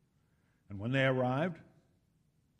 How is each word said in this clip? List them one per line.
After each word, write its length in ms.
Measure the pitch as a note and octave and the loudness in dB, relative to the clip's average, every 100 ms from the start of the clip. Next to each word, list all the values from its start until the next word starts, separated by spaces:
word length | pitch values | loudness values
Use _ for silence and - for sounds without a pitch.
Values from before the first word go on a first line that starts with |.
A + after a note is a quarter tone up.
| _ _ _ _ _ _ - | _ _ _ _ _ _ -16
And 120 | G2+ | -8
when 120 | A2 | -2
they 140 | C3+ C3 | 2 2
arrived, 560 | C3 B2 C3 F3+ D#3+ - - _ _ _ _ _ _ _ _ | 2 2 0 -2 -4 -16 -20 _ _ _ _ _ _ _ _